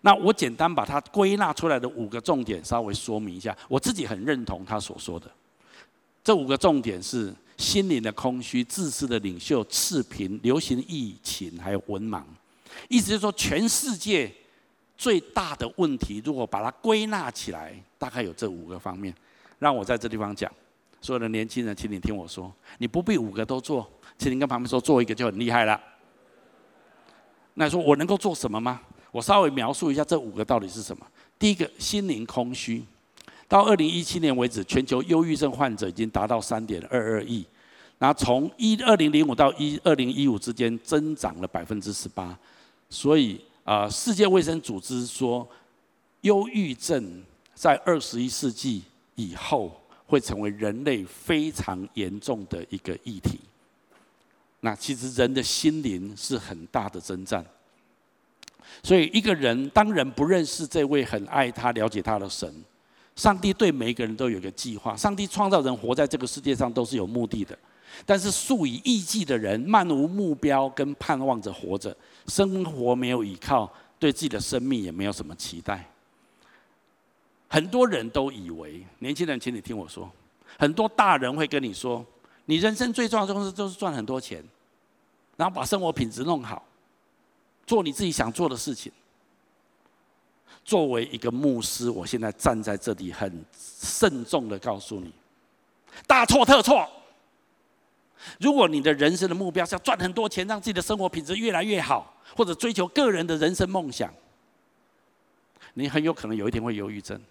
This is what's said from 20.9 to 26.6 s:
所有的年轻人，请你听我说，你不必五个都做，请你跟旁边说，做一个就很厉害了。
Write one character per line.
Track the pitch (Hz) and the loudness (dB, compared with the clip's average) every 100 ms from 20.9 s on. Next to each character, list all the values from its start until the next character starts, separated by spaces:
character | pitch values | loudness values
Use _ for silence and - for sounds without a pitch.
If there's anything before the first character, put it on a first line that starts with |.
| _ | _
所 | - | -6
有 | 127 | -4
的 | 117 | -2
年 | 110 110 | -2 -2
轻 | 127 117 | -4 -4
人， | 101 | -6
请 | 107 | -8
你 | 98 | -6
听 | 110 104 | -6 -6
我 | 82 | -10
说， | - 92 - - - | -12 -14 -16 -20 -8
你 | 120 | -4
不 | 165 | -2
必 | 180 185 | 2 0
五 | 107 | 0
个 | 101 | -4
都 | 110 131 | -4 -4
做， | - 139 104 _ - _ | -2 -4 -4 _ -20 _
请 | 139 | -2
你 | 131 | 2
跟 | 139 | 0
旁 | 123 | 0
边 | 123 | 0
说， | 127 | 0
做 | - 135 | 6 6
一 | |
个 | 113 | 4
就 | 110 120 | 0 -2
很 | 98 | 0
厉 | 117 | 2
害 | 120 | 4
了。 | 110 107 - _ _ _ _ _ _ _ | 4 2 -4 _ _ _ _ _ _ _